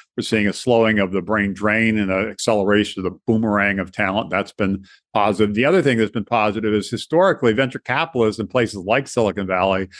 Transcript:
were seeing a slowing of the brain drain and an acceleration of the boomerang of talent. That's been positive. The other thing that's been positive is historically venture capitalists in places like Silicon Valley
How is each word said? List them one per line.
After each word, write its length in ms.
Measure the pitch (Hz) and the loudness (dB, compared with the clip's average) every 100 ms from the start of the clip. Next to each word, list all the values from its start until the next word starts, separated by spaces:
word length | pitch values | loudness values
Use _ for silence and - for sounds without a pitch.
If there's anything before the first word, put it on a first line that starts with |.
| _ - | _ -8
were 80 | |
seeing 240 | - 110 101 | -2 0 0
a 60 | |
slowing 440 | - 127 117 110 107 | -2 0 2 4 2
of 120 | 95 | 0
the 100 | 95 | -2
brain 320 | 87 107 101 | -2 -2 -2
drain 440 | 92 104 107 113 107 | -2 -2 2 2 0
and 120 | 95 | 0
an 220 | 95 107 | -2 -4
acceleration 720 | 101 - 107 98 104 101 - 90 | -4 0 2 4 2 2 -4 -8
of 60 | |
the 80 | 90 - | -6 -2
boomerang 520 | 110 113 104 101 98 | 0 2 0 0 -2
of 120 | 92 | -6
talent. 380 | - 98 101 110 | -4 -2 -2 -2
That's 240 | 95 98 | -4 -4
been 320 | - 98 95 - - _ | -4 -2 -2 -8 -20 _
positive. 420 | 110 104 98 104 104 | 0 0 2 0 2
The 100 | 139 | 2
other 160 | 185 | 4
thing 160 | 139 113 | 2 2
that's 120 | 107 | 0
been 120 | 117 | -2
positive 500 | 101 117 107 104 107 | -2 0 0 0 -2
is 160 | 107 95 | -2 -2
historically 640 | 113 - 160 190 156 120 | -8 -2 2 2 2 2
venture 260 | 110 131 131 | 2 0 -4
capitalists 600 | - 131 165 127 110 101 | -6 -4 -2 0 0 0
in 80 | 104 | -2
places 320 | 127 110 101 | -2 -2 -4
like 280 | 92 127 135 | -2 -2 0
Silicon 380 | 123 107 92 95 | 0 0 0 -2
Valley 440 | 92 95 95 95 - | 0 2 0 -4 -12